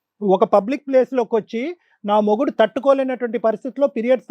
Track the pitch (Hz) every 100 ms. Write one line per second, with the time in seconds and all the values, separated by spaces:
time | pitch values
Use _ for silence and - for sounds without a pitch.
0 | _ - 208 190 214 208 202 294 - 262
1 | 247 262 226 226 175 226 277 349 _ _
2 | 208 214 208 208 285 - 220 262 269 269
3 | 262 254 240 226 226 214 269 - 277 254
4 | 226 254 -